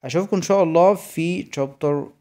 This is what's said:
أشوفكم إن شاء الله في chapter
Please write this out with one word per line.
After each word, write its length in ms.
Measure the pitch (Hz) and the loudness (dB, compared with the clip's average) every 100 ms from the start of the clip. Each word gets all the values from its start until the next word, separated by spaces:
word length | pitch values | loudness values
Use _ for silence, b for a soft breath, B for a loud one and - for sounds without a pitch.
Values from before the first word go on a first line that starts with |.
أشوفكم 320 | 135 151 196 196 | -2 -4 -2 -4
إن 60 | |
شاء 200 | 175 196 | 2 2
الله 320 | 170 160 185 | 4 4 4
في 480 | 202 - - 165 185 | 2 -4 -6 -4 -4
chapter 680 | - - 135 - 147 143 - _ | -8 -6 -6 -4 -2 -2 -6 _